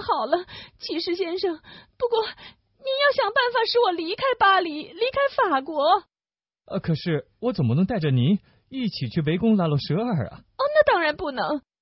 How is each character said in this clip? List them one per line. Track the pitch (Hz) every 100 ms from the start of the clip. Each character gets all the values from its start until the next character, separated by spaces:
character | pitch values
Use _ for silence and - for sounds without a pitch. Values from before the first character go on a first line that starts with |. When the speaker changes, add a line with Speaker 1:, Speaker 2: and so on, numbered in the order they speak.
Speaker 1:
好 | 427 320 226
了， | 339 370 - - _
骑 | - 320
士 | 370 349
先 | 349 370
生。 | 381 311 - - - -
不 | 480
过， | 453
您 | 440 - - - _ _ 539
要 | 539 571 523
想 | 415
办 | 508 494
法 | 480 453
使 | 466
我 | 466
离 | 339 330 415
开 | 523 480
巴 | 403 381
黎， | 349 302
离 | - 339
开 | 480 523 554 - 427
法 | 269
国。 | 277 311 294 403 - _ _ _ _ _ -
Speaker 2:
呃， | 196
可 | - 156
是 | 175 151 - -
我 | 233
总 | 247 123
不 | 131
能 | 190
带 | 233
着 | 156
您 | 127 127 202 _ _ _
一 | 269 233
起 | - 123
去 | 170
围 | 147 175
攻 | 226 214
拉 | 165
洛 | 147
舍 | - 160
尔 | 240 180 110
啊。 | -
Speaker 1:
哦， | - - 571 605
那 | 587
当 | 415
然 | 311 294
不 | 311
能。 | 269 294 294 - _